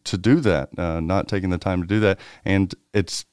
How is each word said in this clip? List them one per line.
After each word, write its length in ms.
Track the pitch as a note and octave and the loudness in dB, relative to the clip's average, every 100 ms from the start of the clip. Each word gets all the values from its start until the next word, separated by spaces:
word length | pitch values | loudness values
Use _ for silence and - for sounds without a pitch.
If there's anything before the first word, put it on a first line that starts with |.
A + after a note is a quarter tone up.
to 140 | - F#2+ | -6 -2
do 200 | G#2 D#3+ | 2 4
that, 300 | A2+ D#2 C2+ - | 4 0 -2 -4
uh, 220 | F2 E2 | -4 -2
not 280 | D#2+ F#2+ - | 0 -2 -2
taking 220 | G2+ F#2 | -2 -2
the 80 | F2+ | -2
time 240 | F#2+ F2+ | -2 -2
to 60 | E2+ | 0
do 120 | G#2+ | 2
that. 200 | G#2 G2 - - G2+ | 2 0 -6 -8 0
And 280 | G2 F#2 - _ | 2 0 -4 _
it's 320 | G#2 F2+ - - | -2 -2 -6 -12